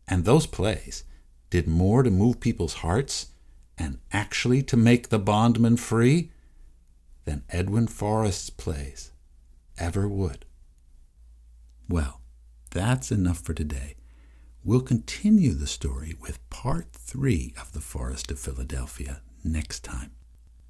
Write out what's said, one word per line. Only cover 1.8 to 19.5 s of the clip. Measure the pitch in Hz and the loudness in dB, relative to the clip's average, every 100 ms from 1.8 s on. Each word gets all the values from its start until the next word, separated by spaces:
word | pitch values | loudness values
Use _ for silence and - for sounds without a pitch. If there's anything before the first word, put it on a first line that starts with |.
| 92 117 | 4 6
to | 123 | 4
move | 92 113 120 | 4 4 2
people's | 120 - 82 | -2 -2 -4
hearts | - 80 101 139 - - - - - - - | -4 -2 0 -2 -6 -10 -16 -20 -20 -18 -8
and | 80 67 - | -8 -8 -8
actually | 101 101 - 117 127 | -6 -4 -2 2 2
to | 139 120 | 2 4
make | 113 120 - | 6 6 4
the | 110 | 0
bondman | 98 104 117 113 117 120 | 2 4 4 6 4 4
free | - 113 120 165 160 - - - - - _ _ _ - - | 2 2 4 4 0 -10 -20 -20 -20 -20 _ _ _ -14 -6
than | 71 - | -6 -4
Edwin | 90 95 107 117 | -4 0 0 0
Forrest's | - 104 110 107 92 - | -2 -2 0 0 -2 -6
plays | - - 76 69 - - - _ - - - _ - | -10 -8 -6 -8 -12 -18 -20 _ -20 -20 -20 _ -8
ever | 85 87 101 | -4 -2 -2
would. | 98 92 71 - - - _ _ - - _ - - - - - - - | -2 -4 -6 -16 -20 -20 _ _ -20 -20 _ -20 -20 -20 -20 -20 -16 -4
Well, | 87 69 - - - - - - | -2 -2 -6 -20 -20 -20 -20 -10
that's | 87 104 131 - | -2 0 0 0
enough | 110 90 85 | 0 0 0
for | - | -4
today. | - 78 67 71 - - - - - - - | -6 -4 -6 -10 -14 -20 -20 -20 -20 -20 -10
We'll | 95 123 | 0 0
continue | 127 117 - - 208 214 147 | 2 -2 -2 -2 4 6 6
the | 69 71 | 2 -4
story | - 71 65 76 - | -4 -6 -6 -8 -12
with | - 73 - | -12 -12 -12
part | - - 165 - | -8 -4 -4 -4
three | - - 131 135 92 60 - | -14 -12 -2 0 0 -2 -10
of | - | -14
The | - | -12
Forest | - - 64 67 - | -10 -8 -6 -6 -8
of | 69 | -8
Philadelphia | - 64 64 65 64 - 67 67 - - | -8 -8 -6 -6 -8 -10 -12 -12 -16 -10
next | 85 | -4